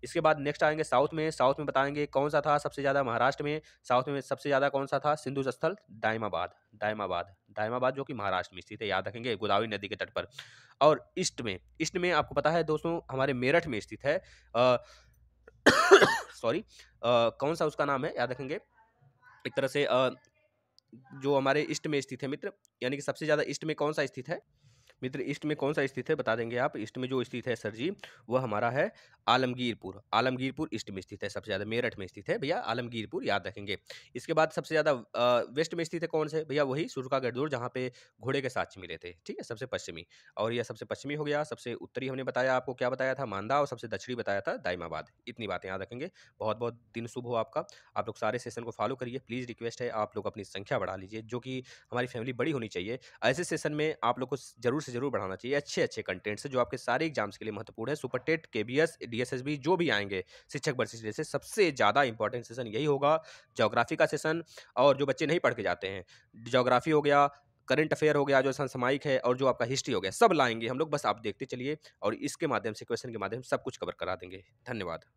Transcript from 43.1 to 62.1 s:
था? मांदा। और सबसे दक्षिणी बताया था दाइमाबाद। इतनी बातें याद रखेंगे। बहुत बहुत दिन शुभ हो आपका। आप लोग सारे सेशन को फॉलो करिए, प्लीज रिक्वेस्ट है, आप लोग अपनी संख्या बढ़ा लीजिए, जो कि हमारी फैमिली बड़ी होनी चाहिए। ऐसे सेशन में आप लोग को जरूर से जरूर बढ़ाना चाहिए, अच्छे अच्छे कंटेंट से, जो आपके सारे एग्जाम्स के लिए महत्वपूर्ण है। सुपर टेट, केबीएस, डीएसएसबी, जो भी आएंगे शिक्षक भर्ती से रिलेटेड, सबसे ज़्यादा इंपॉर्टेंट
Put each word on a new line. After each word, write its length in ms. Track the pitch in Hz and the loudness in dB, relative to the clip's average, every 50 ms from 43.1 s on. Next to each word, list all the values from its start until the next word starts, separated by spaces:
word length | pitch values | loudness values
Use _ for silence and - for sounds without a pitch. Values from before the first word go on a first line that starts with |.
| 131 | 0
था? 120 | 131 139 | -2 -4
मांदा। 340 | 113 101 98 101 110 135 147 | -4 -4 -6 -2 0 2 2
और 60 | 147 | 2
सबसे 220 | - - 110 - 113 | 0 -4 -10 -8 -8
दक्षिणी 280 | 110 - - - 123 | -8 -8 -6 -6 -6
बताया 240 | 117 107 - 101 101 | -4 -2 -2 -2 -2
था 160 | 98 - 170 | -2 -4 -6
दाइमाबाद। 540 | 262 143 90 92 90 85 82 80 78 76 - _ _ _ | -4 -4 -4 -4 -4 -4 -6 -8 -8 -10 -10 _ _ _
इतनी 200 | - 123 - 117 | -16 -12 -10 -6
बातें 220 | 101 92 90 - 92 | -6 -6 -6 -6 -6
याद 120 | 95 95 | -6 -6
रखेंगे। 300 | 95 - 117 123 143 170 _ - - _ _ _ | -8 -8 -10 -10 -10 -12 _ -18 -20 _ _ _
बहुत 180 | 101 110 104 | -2 -2 -2
बहुत 180 | 117 120 117 117 - _ _ _ | -2 -4 -6 -6 -8 _ _ _
दिन 120 | 117 117 | -8 -8
शुभ 200 | 117 - 127 120 | -8 -8 -10 -6
हो 80 | 120 123 | -2 -2
आपका। 260 | 113 110 - - 151 165 - - - _ _ _ | -2 -2 0 -2 -4 -4 -4 -12 -20 _ _ _
आप 100 | - 107 | -6 -6
लोग 120 | 110 104 - | -6 -6 -4
सारे 200 | - 107 113 123 | -2 -2 -2 -2
सेशन 240 | - 120 113 117 117 | -6 -6 -10 -8 -10
को 80 | 117 | -10
फॉलो 240 | 110 - 107 110 135 | -4 -2 -2 -2 -2
करिए, 240 | 127 131 120 120 131 | -4 -6 -8 -8 -10
प्लीज 280 | _ _ 117 127 127 | _ _ -8 -8 -6
रिक्वेस्ट 360 | 120 110 _ 113 117 - - 123 | -8 -10 _ -8 -8 -6 -4 -6
है, 60 | 120 | -4
आप 280 | 120 110 107 - - | -2 -2 -2 -2 -2
लोग 100 | 110 95 | -6 -6
अपनी 180 | 101 - 110 98 | -6 -6 -8 -14
संख्या 340 | - - 98 101 - 139 120 | -10 -10 -12 -6 -4 -2 -2
बढ़ा 180 | 98 90 95 | -2 -2 -6
लीजिए, 260 | 95 95 95 107 110 110 | -8 -10 -10 -12 -12 -10
जो 180 | 110 117 123 | -8 -8 -8
कि 240 | - 131 131 131 127 - - - _ _ - | -6 -6 -8 -8 -10 -12 -20 -20 _ _ -4
हमारी 140 | 120 123 | -4 -4
फैमिली 260 | 123 - 120 113 131 127 | -4 -4 -6 -6 -6 -4
बड़ी 180 | 117 131 160 | -2 -2 -2
होनी 180 | 156 131 113 107 | -2 -4 -4 -6
चाहिए। 300 | - 92 90 101 120 127 - - - - - | -6 -6 -6 -6 -8 -10 -10 -18 -14 0 0
ऐसे 220 | 117 135 151 180 | 2 2 2 -2
सेशन 280 | - 175 151 - 156 147 | -4 -4 -2 -2 -2 -2
में 240 | 147 151 156 151 - - | 0 -2 -2 -2 0 0
आप 140 | 117 123 - | 0 0 0
लोग 100 | 127 127 | -2 -4
को 80 | 143 | -6
जरूर 460 | 135 - - - _ 113 123 120 156 151 | -8 -8 -14 -20 _ -2 0 0 0 -4
से 80 | - | -4
जरूर 200 | 123 120 131 143 | -6 -4 -4 -2
बढ़ाना 260 | 123 101 101 95 95 | -2 -2 -4 -4 -6
चाहिए, 200 | 92 - 123 139 | -8 -4 -2 -2
अच्छे 260 | 143 143 - - - 151 | -2 -2 -2 0 0 0
अच्छे 200 | - - - 107 | 0 -2 -6 -6
कंटेंट 360 | - 95 92 _ 104 104 101 | -6 -6 -4 _ -6 -6 -6
से, 100 | - 143 | -6 -4
जो 120 | 131 127 | 0 0
आपके 160 | 120 120 - | 0 0 -2
सारे 300 | 123 - - 120 131 156 | -6 -2 -2 0 0 0
एग्जाम्स 300 | 165 143 123 107 101 95 | -2 -2 -2 -4 -4 -6
के 80 | - 107 | -8 -8
लिए 80 | 110 107 | -8 -8
महत्वपूर्ण 380 | 101 113 - 101 - 113 120 | -8 -10 -12 -10 -8 -6 -4
है। 60 | 147 | -4
सुपर 220 | 151 - 127 - 123 | -6 -6 -6 -6 -4
टेट, 280 | - - 160 160 - | -2 -2 -2 -2 -2
केबीएस, 520 | - - 113 107 113 127 139 160 165 - _ - 120 | -6 -4 -4 -4 0 2 2 2 2 0 _ -14 -8
डीएसएसबी, 480 | 117 113 127 - - 127 127 139 151 | -4 -4 -4 -2 -4 -6 -4 -4 -6
जो 200 | 143 127 151 185 | -4 0 0 2
भी 140 | 175 175 147 | 2 2 2
आएंगे 340 | 113 101 101 98 98 92 92 _ - - - _ - | 2 2 0 -2 -4 -4 -6 _ -14 -20 -20 _ -10
शिक्षक 200 | 147 - 156 135 | -4 -2 -2 0
भर्ती 240 | 131 113 110 - | 0 -2 -2 -4
से 60 | 113 110 | -10 -8
रिलेटेड, 240 | 107 104 - 156 | -8 -6 -6 -6
सबसे 440 | - - 135 - - - 226 202 170 | -4 -4 -6 -6 -6 2 4 4 4
ज़्यादा 320 | 147 123 113 104 107 139 143 | 4 4 4 6 6 6 4
इंपॉर्टेंट 420 | 127 | 4